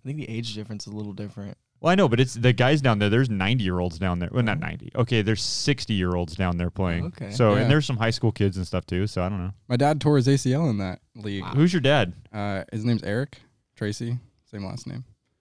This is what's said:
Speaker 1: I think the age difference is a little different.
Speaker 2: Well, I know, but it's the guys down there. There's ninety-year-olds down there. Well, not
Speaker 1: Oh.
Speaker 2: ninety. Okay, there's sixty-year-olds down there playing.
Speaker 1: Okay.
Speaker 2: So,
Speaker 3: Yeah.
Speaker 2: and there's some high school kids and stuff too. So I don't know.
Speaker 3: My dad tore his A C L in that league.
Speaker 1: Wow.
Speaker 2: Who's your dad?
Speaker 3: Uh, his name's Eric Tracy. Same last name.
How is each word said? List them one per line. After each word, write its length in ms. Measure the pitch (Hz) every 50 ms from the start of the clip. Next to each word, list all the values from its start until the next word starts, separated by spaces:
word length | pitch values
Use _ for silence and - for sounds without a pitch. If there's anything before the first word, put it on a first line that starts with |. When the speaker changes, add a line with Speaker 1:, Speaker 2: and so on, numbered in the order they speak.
| -
Speaker 1:
I 20 |
think 100 | 127 147 156
the 100 | - -
age 240 | 113 117 117 113 104
difference 320 | 107 104 104 107 101 -
is 60 | 104 104
a 20 |
little 160 | 107 104 104 98
different. 460 | 95 104 101 - - 101 101 - _ _ _ _ _
Speaker 2:
Well, 100 | - 160 180
I 40 |
know, 120 | 196 190 131
but 100 | 117 117
it's 140 | 135 127 -
the 220 | 117 113 127 120
guys 260 | - 123 131 156 151
down 180 | 135 127 110 104
there. 120 | 104 101
There's 180 | 104 120 135 120
ninety-year-olds 680 | 107 95 92 101 120 123 104 90 90 90 90 90 80 78
down 200 | 95 92 87 87
there. 100 | 87 85 -
Well, 100 | 127 120
not 140 | 110 98
Speaker 1:
Oh. 40 | 78
Speaker 2:
ninety. 300 | 80 80 82 - - - -
Okay, 260 | - 117 - 123 110
there's 220 | 101 104 110 101 -
sixty-year-olds 920 | - - - - 147 143 - - - 110 95 92 90 90 87 87 78 82
down 220 | 90 95 90 87
there 140 | 87 87 87
playing. 360 | - - 95 90 85 85 -
Speaker 1:
Okay. 240 | 175 - - - 98
Speaker 2:
So, 220 | 101 127 120 107 101
Speaker 3:
Yeah. 60 | 104 113
Speaker 2:
and 80 | 113
there's 140 | 143 156 147
some 140 | - 131 104
high 100 | 113 113
school 220 | 113 - - 110 -
kids 240 | - 101 98 90
and 100 | 95 90
stuff 200 | - - 90 -
too. 200 | - 90 90 98
So 140 | 104 - 92 90
I 60 | 92
don't 100 | 104 92 87
know. 80 | 92 - _ _ -
Speaker 3:
My 80 | 123
dad 240 | 123 139 147 156 143
tore 160 | - 151 151
his 100 | 139 117 135
A 100 | 139 135
C 160 | - 127 127
L 160 | 147 165 143
in 80 | 110 101
that 220 | 95 92 90 - _ _ _
league. 280 | 113 104 104 101 98 -
Speaker 1:
Wow. 80 | -
Speaker 2:
Who's 240 | - 139 156 175 180
your 60 | 170 127
dad? 320 | 135 147 139 104 90 85 - - - -
Speaker 3:
Uh, 300 | 107 101 101 98 95 - - -
his 140 | 110 107
name's 160 | 120 117 107 -
Eric 360 | - 104 120 143 - - - _ _ _ _ _ _ _
Tracy. 420 | - 110 104 104 - 120 117 120 123 - _ _ _ _ _
Same 140 | - 104 98
last 220 | 95 - - -
name. 180 | - 90 - 131 _ _ _ _ _ _ _